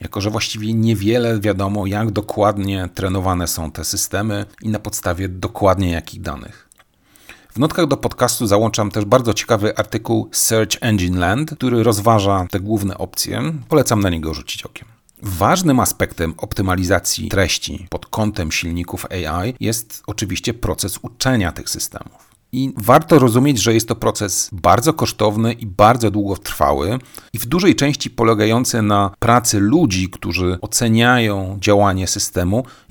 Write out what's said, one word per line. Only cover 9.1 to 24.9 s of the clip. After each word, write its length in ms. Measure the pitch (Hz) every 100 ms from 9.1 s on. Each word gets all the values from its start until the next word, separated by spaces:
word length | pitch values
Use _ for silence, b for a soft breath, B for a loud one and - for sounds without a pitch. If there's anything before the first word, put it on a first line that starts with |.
| 127 117
ciekawy 420 | 101 - 110 107 -
artykuł 520 | 107 113 117 113 -
Search 440 | - - 113 107 -
Engine 380 | 120 104 90 90
Land, 320 | 87 110 156
który 320 | 147 127 120
rozważa 640 | 110 101 104 110 98 98 92
te 100 | 98
główne 380 | 101 110 98 -
opcje. 540 | 92 - - 104 143 160 117
Polecam 320 | 156 127 110
na 80 | 98
niego 260 | 85 78
rzucić 320 | 78 - - -
okiem. 220 | - - _ _ _
Ważnym 580 | 107 90 214 - 180 127
aspektem 540 | 98 - 92 - 82 80
optymalizacji 920 | - - 95 90 90 92 - - 90
treści 580 | 92 90 - - 71 90
pod 160 | 82 -
kątem 460 | - 107 104 78
silników 540 | - 85 85 85 - -
A 360 | 92 78 85 101
I 80 | 131
jest 420 | 104 113 - - -
oczywiście 480 | 101 95 - -
proces 440 | 117 - 90 98 -
uczenia 500 | - - 131 127 90
tych 180 | - -
systemów. 580 | - - - - _ _ _ _
I 200 | 127 131 -
warto 420 | 107 143 160 165
rozumieć, 440 | 127 113 139 127
że 120 | 101
jest 140 | 113 110
to 80 | 113
proces 540 | 110 - 101 - -
bardzo 420 | 95 87 95 139